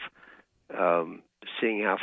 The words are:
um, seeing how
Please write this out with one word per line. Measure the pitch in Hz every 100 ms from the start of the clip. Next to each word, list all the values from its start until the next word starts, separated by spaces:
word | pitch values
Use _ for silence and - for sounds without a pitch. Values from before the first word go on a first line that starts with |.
| - - - - _ _ - -
um, | 90 85 82 95 - _ - -
seeing | 117 107
how | 104 98